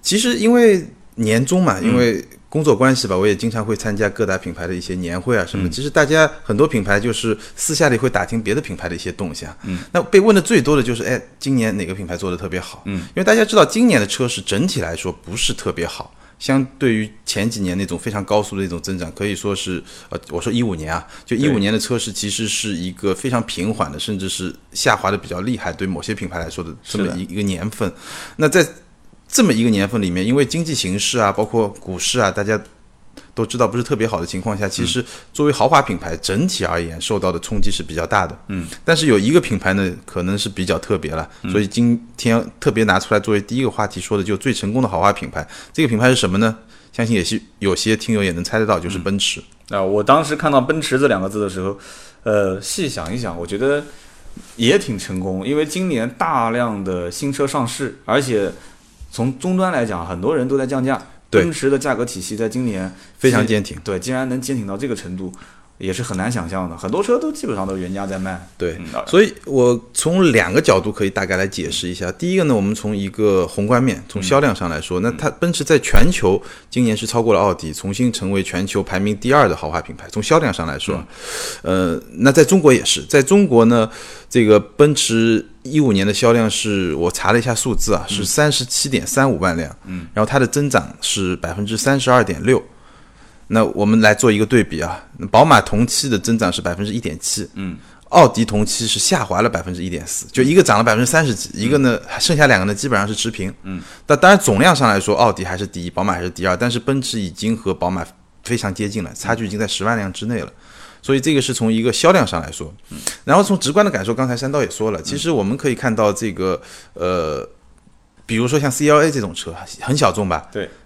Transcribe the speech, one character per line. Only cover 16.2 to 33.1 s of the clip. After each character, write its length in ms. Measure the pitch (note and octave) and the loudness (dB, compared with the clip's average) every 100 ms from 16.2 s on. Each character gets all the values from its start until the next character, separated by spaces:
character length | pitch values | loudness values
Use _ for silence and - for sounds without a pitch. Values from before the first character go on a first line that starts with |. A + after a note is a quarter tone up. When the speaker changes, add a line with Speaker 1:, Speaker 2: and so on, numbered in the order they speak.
| - _ | -20 _
Speaker 1:
相 280 | - C3+ C3 - | 0 0 0 -2
对 160 | C3 | 0
于 160 | A2 G#2+ - | 0 -2 -8
前 240 | - G#2 A2 | -6 -2 -2
几 120 | A2 | -2
年 160 | F#2 F2+ | -2 -2
那 80 | |
种 120 | G2 F2 | -4 -6
非 140 | A#2 | -6
常 100 | G2+ | -6
高 180 | F#2 G#2+ | 0 0
速 140 | G2 G2 | 0 -4
的 60 | |
那 40 | F#2+ | -4
种 140 | E2+ | -6
增 180 | F2+ F#2 | -8 -8
长， 100 | E2 | -8
可 120 | - | -6
以 80 | G2+ | -6
说 220 | F2+ G2+ | -4 -4
是， 260 | F#2+ - F2 - - - | -4 -4 -8 -8 -20 -12
呃， 100 | E2+ - | -12 -8
我 120 | E2 | -6
说 100 | A2+ | -2
一 100 | A#2 | -2
五 140 | A#2 | -2
年 180 | E2+ D#2 | -4 -6
啊， 140 | E2 - - | -8 -8 -20
就 120 | - A#2 | -6 0
一 100 | D3 | 0
五 60 | |
Speaker 2:
对。 60 | A#2+ | 2
Speaker 1:
年 120 | G2+ | 0
的 80 | G#2+ | -2
车 180 | - A#2+ | -2 -4
市 140 | A2 | -4
其 180 | G2 G#2 | -6 -6
实 180 | G2 A2 | -4 -4
是 260 | - A2 | -4 -4
一 180 | F2 F#2 | -6 -8
个 220 | F2 G2 | -4 -4
非 140 | F#2 C3+ | -2 -2
常 120 | A#2+ | -4
平 300 | A2+ - G2 | -4 -6 -4
缓 160 | G#2+ D2+ | -4 -6
的， 80 | D2 | -6
甚 200 | - G2 | -6 -6
至 80 | F#2+ | -6
是 260 | - F#2 - _ | -6 -8 -10 _
下 220 | - C3+ | -4 0
滑 140 | G#2+ F#2+ | 0 0
的 80 | G2 | -2
比 120 | - | -6
较 100 | F2 | -6
厉 160 | G#2 A#2+ | -4 -4
害， 140 | F2+ | -6
对 160 | D#2+ F#2+ | -6 -6
某 140 | E2 | -4
些 120 | - | -6
品 140 | G#2+ F#2 | -8 -6
牌 100 | F2 | -8
来 100 | D#2+ | -8
说 120 | - | -10
的 140 | E2 - | -10 -12
这 140 | - G#2 | -8 -4
么 80 | F#2+ | -4
一， 60 | F2+ | -4
Speaker 2:
是 40 | F#2 | -8
的。 40 | |
Speaker 1:
一 40 | |
个 80 | F#2 | -4
年 260 | G2+ F2 G#2 | -4 -2 -6
份。 200 | - G2+ - - - - | -4 -6 -6 -18 -16 -16
那 140 | - D3+ | 0 2
在 180 | F3+ D3+ - _ _ - - _ | 4 2 -4 _ _ -20 -20 _
这 180 | - | 2
么 80 | G#3 | 4
一 100 | A2+ | 4
个 60 | A#2 | 2
年 180 | G2+ G2 | 2 0
份 140 | A2+ | 0
里 80 | F#2+ | -2
面， 160 | F2+ | -2
因 100 | G2+ | 0
为 80 | C3+ | 2
经 220 | C#3 D#3+ | 0 -2
济 100 | E3 | -4
形 240 | C3+ F#2 G2 | -4 -4 -2
势 180 | - B2 | -2 0
啊， 140 | G2+ | 0
包 140 | G2+ | 0
括 240 | A2 A#2 G#2 - | -2 0 -2 -6
股 180 | - F2+ | -12 -6
市 220 | - B2+ | -4 0
啊， 100 | G2+ | 0
大 140 | F#2 | 0
家 180 | G2+ G#2+ - _ _ _ - | -2 -2 -4 _ _ _ -20